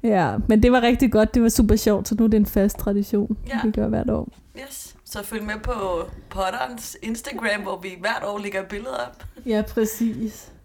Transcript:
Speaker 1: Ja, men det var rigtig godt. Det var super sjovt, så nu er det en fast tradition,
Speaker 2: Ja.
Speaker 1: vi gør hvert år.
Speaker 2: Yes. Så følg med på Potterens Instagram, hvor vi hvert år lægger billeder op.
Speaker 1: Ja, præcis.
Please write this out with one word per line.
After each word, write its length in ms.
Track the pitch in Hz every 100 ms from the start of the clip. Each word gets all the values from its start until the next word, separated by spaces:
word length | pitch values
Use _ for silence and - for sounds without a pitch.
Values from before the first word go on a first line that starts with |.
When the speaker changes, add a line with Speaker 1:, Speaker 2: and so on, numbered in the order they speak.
Speaker 1:
Ja, 340 | 233 208 147 101 -
men 140 | 220
det 100 | 247
var 80 | 254
rigtig 300 | 233 240 262
godt. 220 | 214 214
Det 80 | 247
var 60 | 233
super 280 | - 220 214
sjovt, 320 | 220 208 -
så 60 | 214
nu 60 |
er 40 | 226
det 80 | 214
en 100 | 208
fast 320 | - 196 -
tradition, 580 | - 202 202 208 202 214 -
Speaker 2:
Ja. 120 | 269
Speaker 1:
vi 60 | 220
gør 180 | 214 214
hvert 220 | 220 -
år. 180 | - - - _ -
Speaker 2:
Yes. 360 | 277 - - -
Så 180 | - 208
følg 180 | 202 220
med 100 | 208 214
på 100 | 220 226 190 170 180 - -
Potterens 640 | 190 185 240 254 240 - -
Instagram, 580 | 214 226 - 262 226 208
hvor 180 | 196 190
vi 60 | 185 180
hvert 220 | 196 226
år 140 | 202 208
lægger 240 | 202 190
billeder 340 | 190 208 240 262 123
op. 160 | - - - -
Speaker 1:
Ja, 160 | 214 214
præcis. 800 | - 220 - 233 220 220 - - -